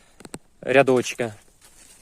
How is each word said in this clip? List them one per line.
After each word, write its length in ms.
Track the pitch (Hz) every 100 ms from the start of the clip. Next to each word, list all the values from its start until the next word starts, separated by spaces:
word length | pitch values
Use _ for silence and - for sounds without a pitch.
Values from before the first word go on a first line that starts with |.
| _ _ - - _ -
рядочки. 720 | - 127 131 127 - - 117 107 _ _ - _ - -